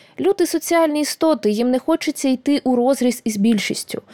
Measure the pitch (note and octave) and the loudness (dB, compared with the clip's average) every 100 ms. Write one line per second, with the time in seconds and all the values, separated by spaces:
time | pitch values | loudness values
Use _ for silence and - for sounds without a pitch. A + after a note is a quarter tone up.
0 | - - D4+ G4 E4+ D#4+ - E4+ D#4+ D4+ | -14 -2 0 0 0 -2 0 2 2 0
1 | D4 - D#4+ D4+ G#3 G#3 B3 B3+ - D#4+ | -4 0 0 2 0 0 0 0 0 -2
2 | - - C4+ B3+ - C#4+ B3+ B3 B3 C4+ | -2 -2 0 0 0 0 2 2 2 2
3 | B3 A#3+ A3+ G#3+ A3 G#3+ - - - - | 0 -2 -4 0 2 2 0 -6 -8 -12
4 | - | -12